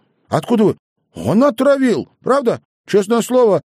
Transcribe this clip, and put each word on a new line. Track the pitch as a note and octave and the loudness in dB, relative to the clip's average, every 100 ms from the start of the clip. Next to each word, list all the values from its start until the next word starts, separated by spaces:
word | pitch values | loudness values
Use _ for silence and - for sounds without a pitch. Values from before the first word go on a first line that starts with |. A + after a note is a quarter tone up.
| _ _ _ | _ _ _
Откуда | B2+ - A#3+ G3+ | -6 -2 0 0
вы? | - _ _ _ - | -2 _ _ _ -10
Он | E3 G#3+ C#4+ | -2 0 0
отравил, | - C4 C#4 C4 E3+ - _ | 0 0 2 0 -2 -6 _
правда? | - C4+ A#3+ D#3 - _ _ | -2 -2 0 -4 -8 _ _
Честное | G3 G3 A#3 | -2 0 -2
слово!" | - B3 A#3 F3 | 0 2 2 0